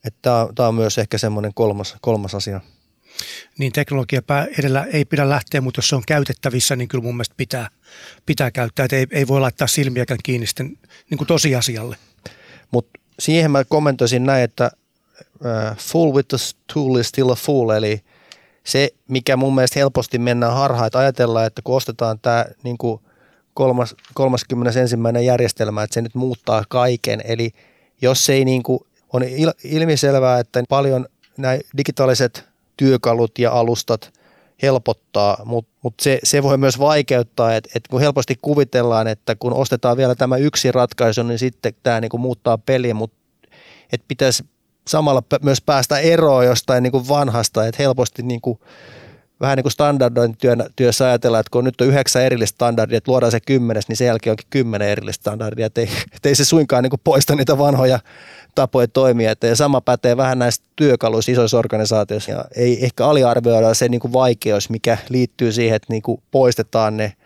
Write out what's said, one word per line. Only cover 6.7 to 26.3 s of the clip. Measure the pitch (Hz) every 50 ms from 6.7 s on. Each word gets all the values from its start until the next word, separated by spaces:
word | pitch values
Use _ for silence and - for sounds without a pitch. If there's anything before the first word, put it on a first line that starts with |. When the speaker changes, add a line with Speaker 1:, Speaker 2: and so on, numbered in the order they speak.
| 139
Speaker 2:
niin | 123 123 113
kyllä | - 127 113
mun | 120 120
mielestä | 120 117 - _
pitää, | - 139 113 - 127 117 107 _ _ _ _ - - - - - _ _
pitää | - 151 - 143 123
käyttää. | - 123 123 113 - - 135
Et | 127 143
ei, | 135 131 131
ei | - 151 135
voi | 120 135 139
laittaa | 135 127 - - 147
silmiäkään | 120 - - 143 135 123 123 123 - 131 110 -
kiinni | - 127 123 113
sitten | 107 - - 127 143 - _ _ _ _ - _ _
niinku | 160 131 147
tosiasialle. | - 170 151 - 156 131 123 117 - 120 110 110 123 113 - _ _ _ _ _ - - _ - - - - _ _
Speaker 1:
Mut | - 123 117 _ _ - _ _ _ -
siihen | - - 156 170 160 156
mä | 143 139 131
kommentoisin | _ - 151 151 147 135 123 131 117 123 123 127
näin, | 135 135 131 123
että, | 117 _ - 120 120 - _ _ _ _ _ _ _ _ - - _ _ - 147
äh, | 120 113 110 107 110 110
fool | 104 - - - 165 170 156 135
with | 139 139 _
the | - 127 - - - _ _ _ -
tool | 151 143 131 131
is | 123 120 -
still | - - 135 127
a | 123
fool, | 117 - - 147 135 120 113
eli | 107 107 107 104 107 104 _ _ _ _ _ _ - _ _ _ _ _ _
se, | - - 131 143 135 _ _ _ _
mikä | 131 131 120 - 135
mun | 127 135 135 135
mielestä | 131 127 123 - 143
helposti | 139 139 127 131 123 - - 120
mennään | 120 123 120 120 120 117 120
harhaan, | 131 139 139 127 120 117
että | 110 - 127
ajatellaan, | 135 139 127 - 123 117 113 113 113
että | 110 - - 110
kun | - 127
ostetaan | 131 - - 113 - 117 113 110 107
tää | - 123 117 117 117 - - _ -
niinku | 123 120 117 - 120 110 107 _ _ _ _ _ _ _ _ _ _ _
kolmas-, | - 135 131 123 123 120 117 - _ _ - -
kolmaskymmenesensimmäinen | - 135 131 127 120 - _ 135 120 123 120 113 127 127 120 120 117 117 117 117 120 120
järjestelmä, | 127 123 117 123 113 - - 113 104 107 107 107
että | 104 -
se | 117 113
nyt | 113 -
muuttaa | 123 127 131